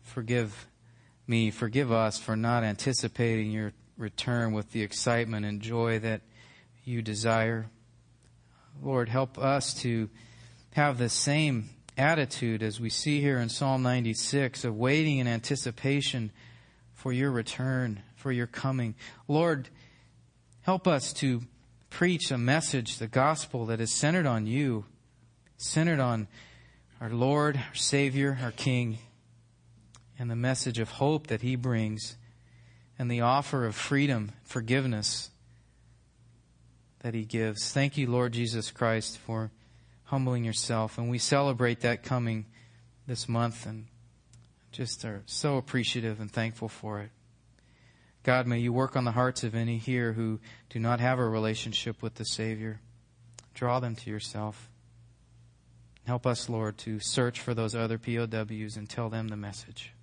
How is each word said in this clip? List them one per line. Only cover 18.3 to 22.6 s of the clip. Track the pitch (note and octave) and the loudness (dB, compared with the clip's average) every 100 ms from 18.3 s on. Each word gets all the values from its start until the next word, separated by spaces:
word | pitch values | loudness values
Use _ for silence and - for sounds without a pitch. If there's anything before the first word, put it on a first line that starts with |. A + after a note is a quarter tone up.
your | B2 A#2+ | -2 -2
coming. | - C3+ C3 A#2 - - - - | -2 -2 0 -2 -6 -16 -20 0
Lord, | D3 E3+ D3+ B2+ - - - - _ _ _ _ - | 2 4 2 -4 -16 -20 -20 -20 _ _ _ _ -6
help | - F#3 F#3 | 0 2 4
us | D3 - | 2 0
to | - C3+ B2 A#2+ - - - _ | -2 0 0 -4 -18 -20 -20 _
preach | - F3 E3+ - | 0 2 2 0
a | B2+ | 0
message, | A#2+ D3+ | 4 2